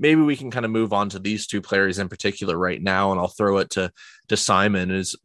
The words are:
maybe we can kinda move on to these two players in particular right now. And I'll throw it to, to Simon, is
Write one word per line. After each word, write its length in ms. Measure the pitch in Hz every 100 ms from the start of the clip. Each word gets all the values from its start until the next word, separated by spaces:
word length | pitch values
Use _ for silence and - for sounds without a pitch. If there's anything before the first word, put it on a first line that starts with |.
maybe 200 | 147 156
we 140 | 147 131
can 140 | 131
kinda 180 | 127 113
move 260 | 113 113
on 160 | 101 101
to 100 | 95
these 260 | 98 107 -
two 160 | 104
players 380 | - 98 98 92
in 100 | 92
particular 480 | 98 104 98 95 85
right 240 | 90 87
now. 300 | 95 95 98
And 80 | 95
I'll 80 | 87
throw 320 | - 104 98
it 100 | 92
to, 200 | - 90 - - - _
to 60 | 107
Simon, 540 | - 95 104 98 90
is 260 | 95 92 -